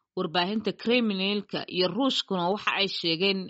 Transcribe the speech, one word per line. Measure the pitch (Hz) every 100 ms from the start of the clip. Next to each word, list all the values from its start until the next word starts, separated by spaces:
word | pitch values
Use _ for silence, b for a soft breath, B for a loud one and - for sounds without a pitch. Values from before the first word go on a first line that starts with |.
| _
Warbaahinta | - 185 175 175 220 208
Kremlin-ka | 180 220 247 226 190 190 208 - 151 -
iyo | 175 180
Ruushkuna | 190 269 - - 190 175
waxa | 202 -
ay | 165 196
sheegeen | - 170 160 196 190